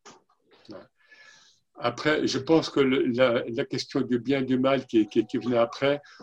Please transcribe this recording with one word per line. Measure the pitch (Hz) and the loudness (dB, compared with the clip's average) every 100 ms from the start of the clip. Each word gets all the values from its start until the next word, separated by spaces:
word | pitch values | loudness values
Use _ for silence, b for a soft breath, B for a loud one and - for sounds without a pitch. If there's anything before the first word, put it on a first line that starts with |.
| - - _ _ _ _ - | -20 -20 _ _ _ _ -20
Voilà. | 107 101 _ b b b b b b _ - | -20 -20 _ b b b b b b _ -8
Après, | 120 120 151 156 - | -6 -4 -2 0 0
je | 135 | -2
pense | - 160 - | 2 2 2
que | 143 | 0
le, | 131 131 127 | 2 2 0
la, | 120 127 123 127 | 2 2 2 -2
la | 120 | -6
question | 139 127 - 139 | -6 -6 -6 -4
du | 117 123 | -2 -2
bien | 120 139 | 0 -2
et | 131 | 0
du | 127 | 0
mal | 131 135 - | 2 0 0
qui, | 113 107 | 0 2
qui, | 120 113 | 0 -2
qui | 127 | -2
venait | 117 117 | 0 0
après, | 117 - 139 143 - B | 0 0 -2 -2 -6 B